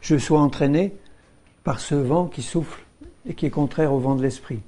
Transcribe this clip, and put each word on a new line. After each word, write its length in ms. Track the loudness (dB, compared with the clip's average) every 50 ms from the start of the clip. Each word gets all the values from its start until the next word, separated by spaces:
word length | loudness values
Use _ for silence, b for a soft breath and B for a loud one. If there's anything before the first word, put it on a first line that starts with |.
je 160 | 2 2 2 2
sois 240 | 2 4 4 4
entraîné 520 | 4 4 2 2 0 2 2 2 0 0 -4 -10 b b b b b b b b _ _ _ _ _
par 160 | -4 -4 -4
ce 160 | -2 -2 0
vent 300 | 0 2 2 2 2 0
qui 160 | -2 -4 -8
souffle 420 | -10 -4 -2 -4 -4 -4 -10 -18 -20 -20 _ _ -20 -20 -20 _ _ -12
et 40 | -8
qui 120 | -2 -2
est 40 | -2
contraire 440 | 0 0 0 0 0 0 2 2 2
au 60 | 2
vent 160 | 2 2 0
de 60 | 2
l'esprit. 380 | 2 0 -2 -2 -10 -10 -10 -10 -10